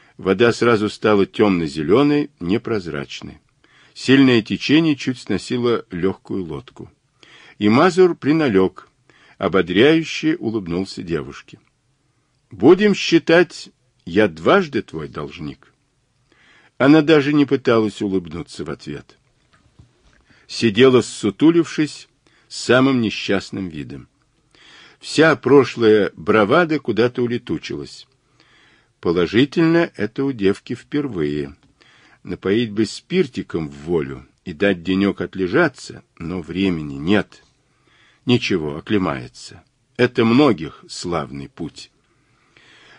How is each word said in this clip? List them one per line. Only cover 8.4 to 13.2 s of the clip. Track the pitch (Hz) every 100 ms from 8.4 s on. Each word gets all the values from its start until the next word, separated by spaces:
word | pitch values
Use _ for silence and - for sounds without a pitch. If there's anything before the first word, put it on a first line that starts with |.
| 143 95 92 - - _ _ _ _ -
ободряюще | 95 95 87 190 139 165 156 - 156 -
улыбнулся | 117 110 85 85 98 -
девушке. | 92 80 67 - - - _ _ _ _ _ _ _ _ _
«Будем | 98 127 185 208 190
считать, | - 165